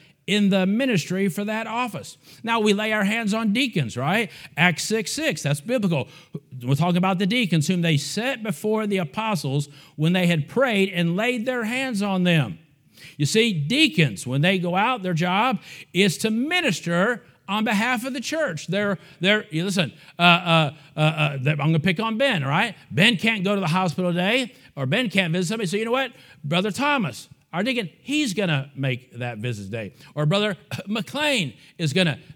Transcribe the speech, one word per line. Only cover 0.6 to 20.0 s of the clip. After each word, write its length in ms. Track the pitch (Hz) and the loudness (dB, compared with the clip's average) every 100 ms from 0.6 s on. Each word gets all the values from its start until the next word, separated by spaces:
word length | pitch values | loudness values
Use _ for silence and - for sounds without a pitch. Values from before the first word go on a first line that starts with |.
| 185 | 2
ministry 640 | 214 269 202 - 185 196 | 2 2 0 0 -2 -2
for 140 | - 208 | -2 -4
that 200 | 214 226 | -6 -6
office. 520 | 226 247 - - - - - | -4 -4 -6 -12 -18 -20 -12
Now, 180 | 226 233 | -2 2
we 140 | 214 | 4
lay 180 | 202 220 | 2 2
our 120 | 214 | 0
hands 280 | 196 226 220 | 0 0 0
on 220 | 220 226 | 0 0
deacons, 420 | 214 269 185 117 117 | 2 0 0 -4 -2
right? 340 | 139 208 202 - - - | 0 0 -2 -8 -14 0
Acts 260 | 175 175 | 2 2
six 280 | - 220 - | -2 -2 -2
six, 300 | - 311 190 | -4 -2 -2
that's 200 | 143 147 | -2 -2
biblical. 460 | 202 254 202 156 - - - - - 127 | -2 -2 0 -2 -4 -12 -18 -16 -14 -10
We're 120 | 120 | 0
talking 240 | 139 175 175 | 2 2 2
about 200 | 185 185 | 2 0
the 80 | 202 | 0
deacons 400 | 240 214 165 147 | 0 2 2 2
whom 140 | 185 | 0
they 160 | 170 147 | 2 0
set 460 | - - 247 254 | 0 -4 -4 -4
before 440 | 214 165 214 220 214 | -6 -4 -2 -2 0
the 120 | 196 | -2
apostles 720 | 165 - 220 190 143 139 143 - - - | -2 -4 -2 -2 -2 -2 -4 -10 -20 -2
when 160 | 156 | 0
they 140 | 185 175 | 2 2
had 200 | 170 139 | 2 0
prayed 440 | 233 262 202 196 | 0 2 4 2
and 260 | 175 170 180 | 2 0 0
laid 300 | 233 247 247 | 0 0 -2
their 180 | 247 | -2
hands 380 | 220 247 262 208 | -2 -2 -2 -2
on 220 | 202 190 | 0 2
them. 340 | 180 165 117 82 - _ _ - - - | 4 4 2 -4 -16 _ _ -20 -20 -4
You 80 | |
see, 300 | 143 214 233 | 0 4 2
deacons, 720 | 170 143 254 311 - 143 95 120 | 2 0 2 2 4 2 0 -4
when 160 | 135 | 0
they 160 | 170 196 | 2 2
go 180 | 175 180 | 0 0
out, 260 | 220 254 | 0 -2
their 120 | 185 | -2
job 460 | 165 180 190 247 214 - - - | 0 0 2 2 0 -6 -18 -6
is 240 | 175 196 - | 2 2 2
to 120 | 220 | -2
minister 920 | 220 277 359 311 170 170 170 208 226 - _ - | 0 0 0 0 -2 -2 0 2 0 -8 _ -6
on 160 | 208 | -2
behalf 400 | 226 202 233 247 | 0 2 2 0
of 80 | 262 | -2
the 80 | 254 | -6
church. 460 | 233 320 285 160 - | -4 -2 -2 -4 -4
They're, 320 | 190 208 190 - - | -2 0 -2 -8 -2
they're, 260 | 180 214 208 | 2 2 0
you 140 | 156 | -4
listen, 280 | 185 196 156 - | -2 0 -2 -4